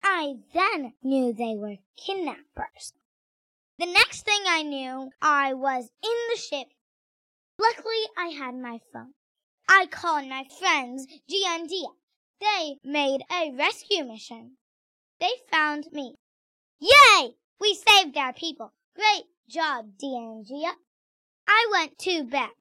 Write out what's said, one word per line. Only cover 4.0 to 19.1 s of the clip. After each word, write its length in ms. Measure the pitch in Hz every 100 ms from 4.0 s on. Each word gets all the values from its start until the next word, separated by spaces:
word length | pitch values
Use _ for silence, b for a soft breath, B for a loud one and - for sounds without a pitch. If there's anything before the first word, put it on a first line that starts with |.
| 480 -
thing 180 | - 415 381
I 140 | 330
knew, 500 | 302 277 262 262 262 _
I 320 | 302 285 277
was 380 | 262 269 262 233 _
in 160 | 427 466 466
the 80 | 466
ship. 300 | - 285 254 _ _ _ _ _ _ _ _ -
Luckily, 440 | 440 466 440 453 440 -
I 100 | 349
had 280 | 285 262 254
my 240 | 247 233 _
phone. 200 | 240 240 _ _ _ _ _ -
I 200 | 381 370
called 420 | - 349 302 269
my 160 | 262 269 -
friends, 480 | 370 311 247 262 269 311 _
Gia 180 | 381 381
and 180 | 330 330
Dia. 220 | 370 285 _ _ _ _ _
They 400 | 415 403 311 285
made 420 | 262 294 277 269 -
a 220 | 359 320
rescue 540 | 254 320 - - 392 262
mission. 520 | 220 - 226 233 262 _ _ _ _ _ _
They 140 | 359 494 _
found 400 | 320 302 294 302
me. 240 | 302 262 - _ _ _ _ _ _
"Yay! 560 | 320 554 523 392 262 - _ _
We 140 | 415
saved 420 | 381 - 415 339 285
our 140 | 262
people. 400 | 254 330 277 214 _ _ -
Great 300 | 427